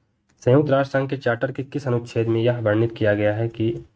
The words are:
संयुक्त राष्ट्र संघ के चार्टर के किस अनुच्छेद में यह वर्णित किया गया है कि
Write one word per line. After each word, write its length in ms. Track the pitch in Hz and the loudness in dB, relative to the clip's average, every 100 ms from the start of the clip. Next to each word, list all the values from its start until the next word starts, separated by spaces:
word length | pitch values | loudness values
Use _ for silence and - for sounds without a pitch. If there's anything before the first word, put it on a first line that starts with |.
| _ _ _ _ | _ _ _ _
संयुक्त 300 | 127 135 151 | 2 4 4
राष्ट्र 300 | 135 135 135 | 2 0 -2
संघ 100 | 135 | -2
के 80 | 135 | -2
चार्टर 340 | 120 117 127 | -2 -2 -2
के 120 | 131 | -6
किस 240 | 127 147 131 | -8 -6 -2
अनुच्छेद 400 | 120 117 117 113 | -4 -2 -2 0
में 140 | 113 | 0
यह 180 | 120 120 | 0 0
वर्णित 360 | 107 107 117 - | 2 2 0 0
किया 160 | 107 | 0
गया 200 | 104 104 | 2 0
है 160 | 107 117 | 0 -4
कि 320 | - 113 117 - | -2 -4 -4 -10